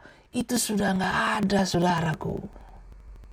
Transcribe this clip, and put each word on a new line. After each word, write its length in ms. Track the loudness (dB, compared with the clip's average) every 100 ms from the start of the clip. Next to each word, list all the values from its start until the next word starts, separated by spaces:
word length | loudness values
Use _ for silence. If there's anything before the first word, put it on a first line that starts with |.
| -10 -20 -8
itu 240 | -6 -2
sudah 400 | -2 0 0 2
nggak 220 | 2 2 2 2 2
ada, 180 | 2 2 2
saudaraku. 720 | 4 4 2 0 -2 -4 -6 -8 -14 -20 -20 -20 -20 -18 -18 -18